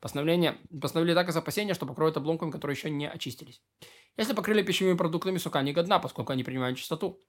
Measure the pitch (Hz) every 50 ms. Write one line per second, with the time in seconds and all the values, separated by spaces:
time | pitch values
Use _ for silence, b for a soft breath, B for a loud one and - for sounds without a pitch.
0 | - 131 - 143 143 160 170 175 170 156 - - - - - 147 135 151 - 165
1 | 165 170 170 170 180 180 165 165 156 - - 196 208 208 185 175 - 156 135 -
2 | 156 160 156 151 135 151 165 160 - 160 135 - - 147 143 131 - 160 151 143
3 | 147 151 - 160 - 135 120 - - 135 123 - _ _ _ B B B B B
4 | B B B - 220 214 262 208 196 - 214 214 196 196 180 - 190 185 185 175
5 | 185 170 160 170 - 185 185 175 - 160 - 151 135 139 147 165 170 180 202 180
6 | - 135 - - 131 - 139 131 123 123 127 131 127 123 127 131 - - 165 160
7 | - 190 - - _